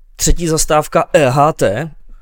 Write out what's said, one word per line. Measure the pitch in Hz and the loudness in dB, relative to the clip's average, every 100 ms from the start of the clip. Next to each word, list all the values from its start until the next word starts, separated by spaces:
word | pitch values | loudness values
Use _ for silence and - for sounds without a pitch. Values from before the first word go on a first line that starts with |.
| - - | -18 -4
třetí | 165 147 170 | 0 0 0
zastávka | 156 - 151 - 170 - | -2 0 0 0 -2 0
E | 170 135 | 2 2
H | 143 147 | 2 0
T, | - 113 107 156 - - - | 0 -2 -2 -8 -12 -20 -14